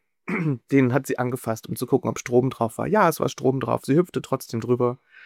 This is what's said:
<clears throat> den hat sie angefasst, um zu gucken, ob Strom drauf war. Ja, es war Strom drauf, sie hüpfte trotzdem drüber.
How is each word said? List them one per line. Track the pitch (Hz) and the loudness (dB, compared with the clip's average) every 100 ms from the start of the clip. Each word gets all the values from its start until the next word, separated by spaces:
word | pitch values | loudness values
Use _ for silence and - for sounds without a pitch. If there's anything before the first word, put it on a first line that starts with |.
| _ _ - | _ _ -6
<clears throat> | 196 156 131 - | -2 -2 -4 2
den | 139 127 | 4 4
hat | 127 131 | 2 -2
sie | - | -4
angefasst, | 123 123 - 113 - | -4 -4 -4 -6 -6
um | - | -8
zu | 127 | 0
gucken, | 131 113 | 0 0
ob | 113 | -6
Strom | - 120 131 | 2 2 2
drauf | 123 113 - | 0 -4 -2
war. | 120 | 0
Ja, | 208 180 | 2 2
es | 156 | 2
war | - | -4
Strom | - 131 135 | 0 -2 0
drauf, | 127 117 - | -2 -4 2
sie | 143 | 2
hüpfte | 180 - | 2 -2
trotzdem | - 135 - 117 | -4 -6 -4 -6
drüber. | 113 123 123 123 _ - | 0 2 2 -2 _ -20